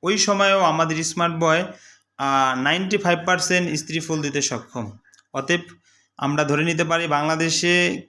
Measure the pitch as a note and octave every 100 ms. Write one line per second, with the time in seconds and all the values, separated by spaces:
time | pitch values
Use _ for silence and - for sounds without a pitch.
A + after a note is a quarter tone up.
0 | F3 G#3 G3+ G3 G3 G3 F3 D#3 D#3+ D#3
1 | E3 - E3+ D#3+ E3 D#3+ F#3+ - - _
2 | _ - C#3 C3+ C3 B2+ C3+ E3+ F#3+ G3+
3 | F#3 F3 F3 F3+ - F3+ F3 D3+ - D#3+
4 | D#3+ D#3+ D3 C#3+ C#3 A#2 - B2+ G#2 G2+
5 | _ _ _ C3 C3+ F3 F3 - _ _
6 | _ - C#3 D3 D3 D3 E3 E3 D#3+ E3
7 | E3+ D3 D3+ D#3+ E3 D#3+ F3 F3+ F3 -